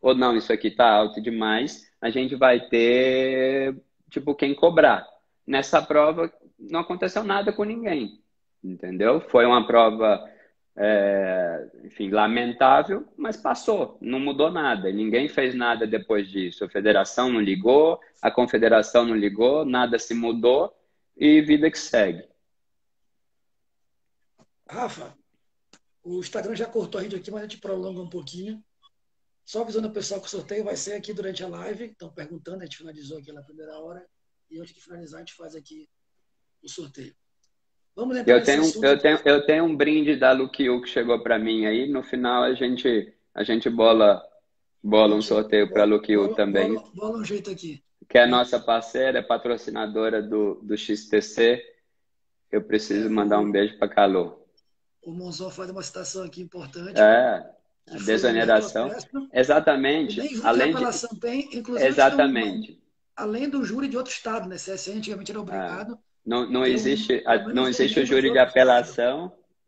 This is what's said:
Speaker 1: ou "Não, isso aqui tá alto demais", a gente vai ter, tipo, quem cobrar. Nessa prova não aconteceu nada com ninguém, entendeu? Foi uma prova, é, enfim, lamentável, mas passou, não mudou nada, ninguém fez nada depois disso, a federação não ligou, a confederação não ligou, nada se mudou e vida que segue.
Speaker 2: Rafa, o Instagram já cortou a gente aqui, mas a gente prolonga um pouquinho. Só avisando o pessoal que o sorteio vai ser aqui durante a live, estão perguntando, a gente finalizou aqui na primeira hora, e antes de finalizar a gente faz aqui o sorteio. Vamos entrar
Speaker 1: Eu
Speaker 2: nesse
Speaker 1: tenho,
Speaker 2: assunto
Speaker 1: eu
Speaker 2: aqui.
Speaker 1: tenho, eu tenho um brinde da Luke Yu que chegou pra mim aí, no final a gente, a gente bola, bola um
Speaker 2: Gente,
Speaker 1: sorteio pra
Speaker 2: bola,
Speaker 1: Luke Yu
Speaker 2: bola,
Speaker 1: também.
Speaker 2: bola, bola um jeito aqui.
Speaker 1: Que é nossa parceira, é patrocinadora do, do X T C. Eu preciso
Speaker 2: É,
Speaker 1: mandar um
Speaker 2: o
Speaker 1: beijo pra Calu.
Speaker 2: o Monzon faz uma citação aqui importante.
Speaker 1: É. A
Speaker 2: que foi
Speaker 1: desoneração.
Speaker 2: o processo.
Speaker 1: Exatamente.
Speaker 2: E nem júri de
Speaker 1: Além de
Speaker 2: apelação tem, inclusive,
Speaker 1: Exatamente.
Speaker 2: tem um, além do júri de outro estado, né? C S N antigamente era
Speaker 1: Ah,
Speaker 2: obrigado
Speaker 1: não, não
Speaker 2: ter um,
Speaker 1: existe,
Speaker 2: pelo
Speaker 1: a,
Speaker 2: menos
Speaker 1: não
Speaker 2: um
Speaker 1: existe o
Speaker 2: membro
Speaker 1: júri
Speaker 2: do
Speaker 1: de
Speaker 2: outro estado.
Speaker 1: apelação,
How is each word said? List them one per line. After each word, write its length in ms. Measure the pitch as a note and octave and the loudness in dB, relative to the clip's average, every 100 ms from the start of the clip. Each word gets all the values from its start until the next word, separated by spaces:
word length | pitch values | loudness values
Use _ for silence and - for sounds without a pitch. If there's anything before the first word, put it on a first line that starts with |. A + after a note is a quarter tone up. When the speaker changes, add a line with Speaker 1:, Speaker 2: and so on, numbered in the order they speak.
Speaker 1:
ou 120 | B2+ | 2
"Não, 220 | B2+ B2+ A#2 | 2 2 0
isso 160 | - | 0
aqui 200 | A2 A2 | -2 -2
tá 180 | - A#2+ | 2 4
alto 300 | G#2 G#2+ G#2+ | 6 2 -2
demais", 640 | A2 A2+ A2 A2 D3 - _ _ | -8 -4 -2 -2 -4 -10 _ _
a 100 | A#2 | -4
gente 240 | A2+ C3 | -4 -4
vai 260 | C3 C3 B2 - | 2 4 4 2
ter, 1080 | A#2 A#2 B2 C3 C3 C3 C3 C3 C3+ C3+ C3+ _ _ _ | 2 4 4 2 0 0 0 0 0 -4 -6 _ _ _
tipo, 240 | - C#3+ | -8 -6
quem 200 | C#3+ C#3 | -2 -2
cobrar. 520 | C#3 E3+ D#3+ D3 G2+ - _ _ _ - | 4 4 6 4 4 -2 _ _ _ -4
Nessa 340 | C3+ C#3 D#3+ | -4 2 0
prova 500 | C3+ D3+ D3+ D#3+ E3 _ _ _ | 2 2 2 2 -6 _ _ _
não 220 | - E3 | -8 -6
aconteceu 420 | E3 F#3 F#3+ G#3 | -6 -6 -4 -4
nada 300 | G#3+ G3 G3+ | -4 -2 -2
com 120 | G#3 | -4
ninguém, 560 | G#3 A#3 A3 D#3+ G#2 - _ _ _ _ | -6 -4 -6 -4 -6 -12 _ _ _ _
entendeu? 580 | F#2 F2+ F2+ F#2 G#2+ D3 | -14 -12 -10 0 2 2
Foi 260 | - B2+ A#2+ | 4 4 6
uma 200 | B2 G#2+ | 4 4
prova, 640 | A#2 A2+ A2 A2 G2+ - - _ _ _ - | 6 6 4 2 2 -2 -20 _ _ _ -4
é, 920 | G#2 G#2+ G2+ G2 F#2+ F#2 F2 E2 - A#1+ | 0 2 2 0 0 -2 -4 -6 -12 -20
enfim, 260 | B1 - G2 | -20 -10 -2
lamentável, 960 | G#2 G#2+ A#2 A#2+ A#2 C3 C#3 D3+ G3 - - | 0 2 0 -4 2 4 4 2 -6 -8 -10
mas 200 | B3+ A3 | -10 -6
passou, 600 | A3 A#3+ - G#3 B2+ - | -6 -4 -2 -2 -4 -8
não 180 | - C3 | -8 -6
mudou 320 | C#3 C#3 D#3 | -6 0 -2
nada, 400 | E3+ C#3+ A2 F#2+ | 0 -2 -2 -4
ninguém 380 | G2 A2 A#2 C#3+ | -4 -2 0 0
fez 260 | - C3 | -2 -2
nada 320 | B2 A#2+ A2+ A2+ | -2 -2 -2 -2
depois 420 | A2 F#2+ G#2+ G2 | -4 -2 -2 -2
disso, 360 | G2 F2+ - | -6 -6 -8
a 40 | F#2+ | -8
federação 600 | G2+ G#2 G2+ G2 - B2+ | -2 2 2 2 -2 -2
não 100 | A#2+ | 0
ligou, 580 | G2+ F#2+ G#2 C#3 D#3+ E3 _ _ | 0 0 4 4 4 0 _ _
a 100 | A#2+ | -2
confederação 720 | - B2 A2 A2+ F#2+ - A#2+ A#2 | 0 0 2 4 4 4 2 2
não 80 | |
ligou, 500 | A2 G2+ G2 A#2+ D3 | 0 -2 2 2 2
nada 320 | D3 B2+ B2 A#2 | 0 -2 0 -2
se 160 | - | -4
mudou 640 | A#2 A#2 A#2+ A#2+ C3+ F#3+ _ _ _ _ _ | -4 -2 2 4 4 0 _ _ _ _ _
e 240 | D3+ D#3 | 6 6
vida 300 | D3+ D3 D#3 | 6 4 2
que 80 | - | -2
segue. 460 | - A#2+ G2 E2+ - _ _ _ _ _ _ _ _ _ _ _ _ _ _ _ _ _ _ _ _ _ _ _ _ | -2 0 2 -2 -12 _ _ _ _ _ _ _ _ _ _ _ _ _ _ _ _ _ _ _ _ _ _ _ _
Speaker 2:
Rafa, 460 | G#3+ B3+ - - _ _ _ _ _ _ _ _ _ | -10 -10 -10 -18 _ _ _ _ _ _ _ _ _
o 180 | F3 F3+ | -12 -10
Instagram 340 | F3+ A3 G3 | -8 -10 -8
já 120 | A3 A3+ | -8 -6
cortou 320 | A3+ F3+ G3+ | -6 -6 -8
a 60 | |
gente 120 | G3+ G3 | -10 -12
aqui, 140 | F3+ | -12
mas 100 | G#3 | -14
a 40 | |
gente 140 | G#3+ - | -14 -16
prolonga 420 | G3+ F#3+ F#3 F3+ | -10 -8 -8 -12
um 80 | F3 | -12
pouquinho. 540 | F3 C#3+ F3 G3 A3 _ _ _ _ _ _ _ _ | -14 -14 -14 -14 -14 _ _ _ _ _ _ _ _
Só 160 | _ G#3+ | _ -8
avisando 280 | A3+ A3 A3 | -6 -6 -6
o 40 | |
pessoal 300 | G#3 G3 G3 | -8 -8 -10
que 40 | - | -10
o 40 | |
sorteio 340 | G3 - G#3 | -14 -10 -8
vai 100 | G3+ | -6
ser 200 | F3+ - | -8 -8
aqui 180 | G3+ G3 | -10 -12
durante 320 | G3+ F#3+ F3+ | -10 -10 -10
a 40 | F3+ | -12
live, 360 | E3+ F3 G3+ | -12 -12 -12
estão 240 | A#3 _ E3 | -14 _ -20
perguntando, 540 | - D3+ E3 D#3+ F#3 | -18 -18 -18 -16 -16
a 20 | |
gente 140 | E3+ - | -16 -20
finalizou 400 | D#3+ D3+ C#3 D#3 | -20 -20 -18 -18
aqui 120 | C#3+ | -18
na 120 | D3 | -20
primeira 360 | C#3 D#3 D#3 D#3 | -20 -20 -20 -18
hora, 240 | D#3+ F3+ F3+ _ _ _ _ | -18 -20 -20 _ _ _ _
e 80 | D#3+ | -20
antes 160 | E3+ | -20
de 60 | _ | _
finalizar 380 | _ F3 E3 D#3 | _ -20 -20 -20
a 40 | |
gente 120 | E3+ | -20
faz 200 | - - | -20 -20
aqui 320 | A3 C#4+ D#4 D4+ _ _ _ _ _ _ _ | -20 _ -20 -20 _ _ _ _ _ _ _
o 60 | - | -20
sorteio. 460 | - D3+ C#3 B2+ _ _ _ _ _ _ _ _ | -18 -18 -18 -20 _ _ _ _ _ _ _ _
Vamos 220 | - B3 B3 | -10 -6 -2
entrar 160 | A3+ | 4
Speaker 1:
Eu 60 | B2 | 6
Speaker 2:
nesse 120 | A#2 | 6
Speaker 1:
tenho, 120 | C#3+ | 2
Speaker 2:
assunto 220 | D#3+ D3+ | 2 2
Speaker 1:
eu 80 | C3+ | 2
Speaker 2:
aqui. 100 | C#3 | 4
Speaker 1:
tenho, 180 | D3+ D3+ | 4 2
eu 240 | D3 C#3+ C#3+ | 4 4 4
tenho 180 | D#3 | 2
um 120 | E3 D3 | 2 0
brinde 400 | D3 D#3 D3 C#3 | 0 2 0 4
da 160 | C3 | 4
Luke 300 | C3 C3 - | 4 0 -2
Yu 180 | C3+ B2 | 0 0
que 80 | B2 | -2
chegou 340 | - A#2 A#2 | -4 0 -2
pra 160 | A2+ A2+ | 0 -2
mim 280 | A2 A2 G#2+ | 0 -2 0
aí, 200 | A2 C3+ | -2 -2
no 160 | C3+ | -6
final 400 | - B2+ B2 B2 | -6 -6 -2 0
a 120 | B2 | 0
gente, 580 | B2+ B2 B2 B2+ A2+ F#2+ _ _ | 0 -2 -2 0 0 -2 _ _
a 100 | - | -8
gente 240 | G#2 A2+ B2 | -2 -2 -2
bola, 580 | A#2 A2+ A2+ G#2+ - - _ _ _ _ _ | 2 4 6 6 4 0 _ _ _ _ _
bola 320 | G#2 G#2+ G#2+ | 2 4 6
um 60 | G#2+ | 4
Speaker 2:
Gente, 80 | G#2+ | 2
Speaker 1:
sorteio 400 | G#2+ G#2+ G#2+ G2+ | -2 2 2 2
pra 140 | G#2+ | 2
Speaker 2:
bola, 140 | G#2 G#2+ | 4 2
Speaker 1:
Luke 140 | - | 2
Yu 120 | G#2 | 2
Speaker 2:
bola, 140 | G2 - | 2 0
Speaker 1:
também. 380 | G2+ G2 F#2+ | -2 0 -2
Speaker 2:
bola, 160 | A2 - | -4 -8
bola 240 | F3 G#3+ A3+ | -12 -8 -8
um 60 | |
jeito 260 | G3 G3+ G3+ | -8 -8 -10
aqui. 340 | F#3 E3+ C#3+ _ _ _ | -12 -14 -16 _ _ _
Speaker 1:
Que 80 | B2 | 4
é 100 | A#2+ | 6
nossa 320 | B2 B2 A#2+ | 4 0 -2
parceira, 600 | - A2+ - C3 C3 B2+ | -2 -4 -2 -2 -2 -2
é 40 | |
patrocinadora 1000 | G#2+ A#2 B2 A#2 - A2+ G#2+ G#2+ A2 A2 | -2 -4 -2 -6 -6 -8 -6 -2 -2 -2
do, 320 | G#2 G#2+ G#2 F2+ | -4 -2 -2 -4
do 120 | G#2 | -8
X 320 | G#2 - G#2+ - | -8 -4 -6 0
T 140 | G#2+ | 0
C. 420 | - - A#2 B2 - _ _ _ _ _ _ _ _ | 0 2 2 2 -6 _ _ _ _ _ _ _ _
Eu 120 | G#2 | -6
preciso 460 | - G#2+ - G#2 A2 | -2 -4 -2 -2 -2
Speaker 2:
É, 20 | |
Speaker 1:
mandar 300 | G#2+ G2+ G#2 | -2 0 0
um 100 | G#2+ | 0
Speaker 2:
o 20 | |
Speaker 1:
beijo 240 | G2+ G#2 - | 0 -2 -2
pra 100 | G2+ | -2
Calu. 540 | - G2+ F#2+ E2+ - _ _ _ _ _ _ | 2 2 2 -2 -8 _ _ _ _ _ _
Speaker 2:
o 80 | F3+ | -16
Monzon 380 | E3+ F3+ D#3 F#3 | -14 -12 -12 -14
faz 200 | - F#3 | -12 -14
uma 120 | F#3+ | -12
citação 420 | F3 F#3 F3 F#3+ | -14 -14 -12 -12
aqui 160 | F3+ F3 | -12 -14
importante. 580 | F3+ F3+ C#3 F3 F3+ G3 | -16 -16 -16 -14 -8 4
Speaker 1:
É. 440 | G#2+ A2+ B2+ F#2 - - _ _ _ | 6 6 4 -2 -8 -20 _ _ _
A 60 | |
Speaker 2:
que 40 | G#2+ | -10
foi 80 | G2 | -2
Speaker 1:
desoneração. 800 | A2 B2+ A2+ A2+ A2 G#2+ A2 B2 | 2 2 2 4 4 2 -4 -6
Speaker 2:
o 40 | |
processo. 380 | A#3 - C#4 - | -8 -12 -14 -6
Speaker 1:
Exatamente. 840 | B2 B2+ D3 D3+ C#3 C3+ D3+ C3+ G#2 | 0 2 4 2 0 0 0 -2 -6
Speaker 2:
E 40 | |
nem 60 | C#4 | -8
júri 120 | A2+ | -4
de 60 | A#2 | 0
Speaker 1:
Além 240 | A#2+ C3+ | 2 2
de 60 | E3+ | 0
Speaker 2:
apelação 420 | B3 - - F#3 | -4 -6 -10 -10
tem, 300 | A#3+ C4 D4 | -8 -6 -8
inclusive, 360 | A#3+ A3+ B3 C3+ | -10 -8 0 0
Speaker 1:
Exatamente. 800 | C#3 C3+ C#3 C#3 B2+ G#2+ F#2+ - | 4 4 4 2 2 -4 -6 -12
Speaker 2:
tem 80 | - | -18
um, 40 | _ _ _ | _ _ _
além 340 | - G#3+ A3 C#4+ | -10 -8 -6 -6
do 160 | C#4 | -6
júri 240 | G#3+ A3+ C#4 | -6 -6 -6
de 80 | A#3+ | -6
outro 160 | B3+ | -8
estado, 360 | - A#3 A3 F#3 | -10 -8 -8 -10
né? 80 | F3+ | -14
C 160 | - | -12
S 180 | F#3+ F#3 | -12 -10
N 80 | G#3+ | -10
antigamente 320 | G#3+ G3 G3 | -10 -12 -12
era 100 | G#3 | -12
Speaker 1:
Ah, 20 | |
Speaker 2:
obrigado 560 | F#3+ - F3+ F3 G#3 A3+ _ _ | -10 -8 -8 -10 -12 -16 _ _
Speaker 1:
não, 260 | - A#2+ A#2+ | -6 -4 -2
não 120 | B2+ | 0
Speaker 2:
ter 80 | B2+ | 0
um, 20 | |
Speaker 1:
existe, 460 | B2+ A#2 C#3 - B2+ | 0 0 -2 0 -2
Speaker 2:
pelo 100 | - | 2
Speaker 1:
a, 100 | A2+ | 0
Speaker 2:
menos 160 | G#2+ | 0
Speaker 1:
não 80 | A#2+ | -2
Speaker 2:
um 40 | C3 | -2
Speaker 1:
existe 260 | A#2+ C3 | 0 0
o 80 | - | 2
Speaker 2:
membro 40 | B2+ | 2
Speaker 1:
júri 220 | C3+ C3+ | 2 4
Speaker 2:
do 40 | |
Speaker 1:
de 60 | C3 | 4
Speaker 2:
outro 100 | B2+ | 4
estado. 0 | |
Speaker 1:
apelação, 920 | C3 B2+ B2 A#2+ - A#2+ C#3 F3+ - _ _ | 6 6 6 2 -2 -2 -2 -8 -16 _ _